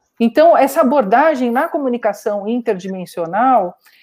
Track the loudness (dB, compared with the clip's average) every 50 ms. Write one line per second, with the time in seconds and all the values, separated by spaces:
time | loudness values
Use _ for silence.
0 | _ _ _ -2 0 0 4 4 4 6 6 4 2 2 2 0 2 2 2 0
1 | 0 2 2 2 2 2 0 0 -2 -2 -2 -2 -4 -2 -4 -4 -4 -4 -4 -2
2 | -4 -4 -4 -4 -6 -6 -6 -4 -4 -4 -6 -4 -4 -4 -6 -6 -6 -10 -10 -10
3 | -12 -12 -8 -8 -8 -4 -2 0 2 2 2 2 0 -2 -8 _ _ _ _ _